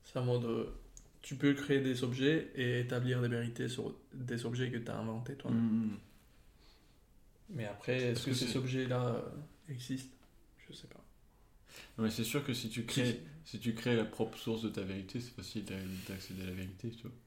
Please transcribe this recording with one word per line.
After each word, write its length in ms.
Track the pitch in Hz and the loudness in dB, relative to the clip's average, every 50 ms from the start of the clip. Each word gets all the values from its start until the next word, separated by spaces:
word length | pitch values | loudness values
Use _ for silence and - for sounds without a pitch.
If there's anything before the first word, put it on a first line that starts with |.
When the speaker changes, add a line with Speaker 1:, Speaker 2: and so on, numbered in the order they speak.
| - | -20
Speaker 1:
c'est 140 | - - 131 | -6 -2 0
en 60 | 123 | 4
mode, 200 | 123 123 123 120 | 4 4 4 4
euh, 180 | 117 113 117 113 - - - - - - - - - - - | 2 0 0 0 -2 -6 -12 -14 -18 -20 -20 -20 -20 -20 -16
tu 160 | - - 143 | -10 -8 -4
peux 160 | 123 - 143 | 4 6 6
créer 280 | 139 139 - - 143 135 | 6 6 4 4 4 6
des 220 | 135 131 127 123 | 6 4 2 2
objets 480 | 135 123 120 123 131 143 156 160 - - - | 2 0 2 4 6 6 6 6 2 0 -2
et 260 | 135 127 123 123 123 | 0 2 2 2 2
établir 400 | 123 123 127 120 123 123 123 123 | 2 2 0 2 2 2 2 2
des 80 | 123 120 | 2 2
vérités 400 | 120 117 117 120 120 - 127 123 | 2 0 0 -2 -2 -2 -2 -2
sur 260 | 123 - - - - - - - - | -2 -2 -4 -4 -4 -8 -14 -16 -10
des 320 | 135 127 120 120 117 - | -8 -4 -4 -2 -2 -2
objets 240 | 117 120 123 127 123 | -2 0 0 0 0
que 80 | 120 117 | 0 -2
t'as 180 | 120 120 - | -4 -2 -4
inventés 380 | 107 110 113 110 113 120 - 143 | -2 -2 -2 -4 -4 -4 -6 -8
toi-même. 260 | 139 - 120 120 113 | -6 -2 2 4 4
Speaker 2:
Hmm. 360 | 117 113 107 113 113 107 101 98 - - - - - - - - - - - - - - - - - - - - - - - - - - - - - - | 6 6 4 4 4 2 -2 -4 -10 -18 -20 -20 -20 -20 -20 -20 -20 -20 -20 -20 -20 -20 -20 -20 -20 -20 -20 -20 -20 -20 -20 -20 -20 -20 -20 -20 -18 -10
Speaker 1:
Mais 160 | 202 135 110 | -6 -4 -4
après, 320 | 104 101 - - - 127 127 | -4 -6 -6 -2 0 0 2
est-ce 80 | 127 123 | 2 2
Speaker 2:
Est-ce 120 | 117 117 - | 0 0 2
Speaker 1:
que 60 | 135 | 0
Speaker 2:
que 60 | 131 | 2
Speaker 1:
ces 100 | 123 135 | 2 2
Speaker 2:
c'est 120 | 120 - 139 | 0 0 0
Speaker 1:
objets-là, 460 | 127 131 127 131 131 123 127 123 123 120 | 0 0 0 0 0 2 2 2 2 2
euh, 120 | 113 113 110 - - 143 151 - - - - - | 0 0 -2 -4 -8 -10 -12 -12 -16 -20 -10 -10
existent ? 480 | 139 123 - - 135 131 - - - - - - - - - - - - - | -8 -8 -4 -4 -4 -4 -4 -10 -16 -20 -20 -20 -20 -20 -20 -20 -20 -20 -20
Je 60 | - | -18
sais 160 | - - - - | -16 -16 -16 -18
pas. 160 | - - - - - - - - - - - - - - - - - - - - - - | -18 -20 -20 -20 -20 -20 -20 -20 -20 -20 -20 -20 -20 -20 -20 -20 -18 -18 -18 -12 -4 0
Speaker 2:
Non, 60 | 110 | 0
mais 60 | 110 | 2
c'est 140 | 107 - 113 | 2 2 0
sûr 180 | - - 147 | 2 2 0
que 120 | 139 - 120 | 2 0 -2
si 160 | 117 - 110 | -2 -2 -4
tu 100 | - 120 | -4 -4
Speaker 1:
Si, 60 | 113 | -4
Speaker 2:
crées, 340 | - - 143 123 123 110 - - - - - - | 0 2 4 4 4 2 0 -6 -12 -16 -16 -14
Speaker 1:
si. 80 | - | -10
Speaker 2:
si 80 | - 104 | -10 -2
tu 140 | - 117 110 | -2 -2 -2
crées 200 | - - 123 120 | 0 4 4 6
la 120 | 113 107 | 6 4
propre 320 | 110 - - 113 107 - - | 2 0 -2 -2 -2 -2 -6
source 240 | - 117 113 110 | -2 -2 -2 0
de 80 | 113 107 | 0 -2
ta 100 | - 104 | -2 -2
vérité, 380 | 98 92 95 101 95 - - 123 | -4 -4 -4 -6 -6 -6 -6 -6
c'est 140 | 117 - - | -6 -6 -10
facile 300 | - 92 - - 110 98 | -12 -12 -6 -6 -6 -4
d'a-, 80 | 92 95 95 95 92 95 92 92 - | -4 -6 -6 -4 -6 -6 -8 -6 -8
d'accéder 340 | 95 92 - - 92 92 | -8 -8 -8 -8 -8 -6
à 40 | 92 | -6
la 60 | 92 | -4
vérité, 380 | 90 92 92 92 92 - - 117 | -4 -4 -6 -6 -8 -6 -8 -8
tu 120 | 113 - | -8 -8
vois. 100 | - - - - - | -12 -12 -14 -14 -20